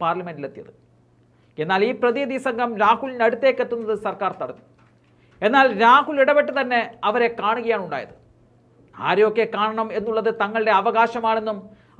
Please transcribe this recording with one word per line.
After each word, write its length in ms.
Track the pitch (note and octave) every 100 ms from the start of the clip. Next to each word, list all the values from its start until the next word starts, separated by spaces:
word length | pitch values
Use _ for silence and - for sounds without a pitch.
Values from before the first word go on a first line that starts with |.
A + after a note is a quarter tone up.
പാർലമെന്റിലെത്തിയത്. 720 | E3 F3 F3 D3 C3+ - - - _ _ _ _ _ _ _ -
എന്നാൽ 180 | D#3 F#3+ A3
ഈ 40 | B3+
പ്രതിനിധി 360 | A#3+ A#3 C#4 C4+ C4
സംഘം 240 | A#3 A#3+ G#3+
രാഹുലിൻ്റെ 420 | G#3 B3+ C4+ B3 A3+
അടുത്തേക്ക് 340 | A#3 C4+ B3+
എത്തുന്നത് 300 | A#3+ A#3 A3 G#3+ G#3+
സർക്കാർ 260 | F3+ F#3+ -
തടഞ്ഞു. 240 | B2+ C3+ _ _ _ _ _ _ _ - G#3
എന്നാൽ 200 | C4+ C4 G3+
രാഹുൽ 340 | A3+ C4+ D4 C#4+
ഇടപെട്ട് 280 | C4+ D4 - C4+
തന്നെ 220 | B3 A#3+ G#3+ - G#3
അവരെ 200 | A#3 A#3 A#3
കാണുകയാണ് 440 | G3+ A#3+ A3+ G#3+ F3
ഉണ്ടായത്. 280 | C#3 G#2 - _ _ _ _ _ _ _ - C3+
ആരെയൊക്കെ 360 | F#3 G#3+ A3 A3+ G3+
കാണണം 320 | G#3+ A3 A3 F#3
എന്നുള്ളത് 320 | G#3+ A3 A3 A3
തങ്ങളുടെ 320 | G#3 A3+ A3 G3
അവകാശമാണെന്നും 800 | G#3 A3 A#3 A#3 A3+ A3 G#3+ G#3 - - _